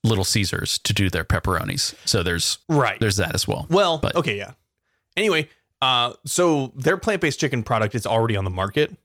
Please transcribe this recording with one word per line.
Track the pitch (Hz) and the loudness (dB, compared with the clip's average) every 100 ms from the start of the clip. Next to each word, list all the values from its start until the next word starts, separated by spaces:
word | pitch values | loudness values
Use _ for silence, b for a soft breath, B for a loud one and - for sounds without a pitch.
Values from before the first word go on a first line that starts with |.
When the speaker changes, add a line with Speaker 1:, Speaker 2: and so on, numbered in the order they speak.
Speaker 1:
Little | 110 107 - | 2 0 0
Caesars | 110 95 - - - | 0 0 -2 -4 -4
to | - | -2
do | 101 95 | 0 2
their | 87 | 0
pepperonis. | 82 85 - 90 95 - - - - | 0 -2 0 -2 -2 -4 -6 -6 -2
So | 104 | 0
there's, | 87 85 - - - | 0 0 -2 -4 0
Speaker 2:
Right. | 151 120 98 | 2 2 2
Speaker 1:
there's | 113 98 | 0 2
that | 82 - | 0 -2
as | - | -2
well. | - - | -4 0
Speaker 2:
Well, | 175 190 156 | 2 2 0
Speaker 1:
But | - 175 | 0 -2
Speaker 2:
okay, | 247 101 | -2 -4
yeah. | 101 - _ _ _ _ _ - | -8 -16 _ _ _ _ _ -2
Anyway, | 202 160 147 b b _ | 0 0 -2 b b _
uh, | 131 123 123 - - | 0 2 0 -4 -6
so | - 175 151 131 135 | 2 4 4 0 -2
their | 135 185 | 0 0
plant-based | 220 196 156 131 | 0 0 0 0
chicken | 147 123 | -2 -2
product | 110 113 107 120 | 0 0 0 -2
is | 101 | 0
already | 113 113 101 | 2 2 0
on | |
the | 95 | -2
market. | 92 98 147 151 - | -2 -2 0 -2 -2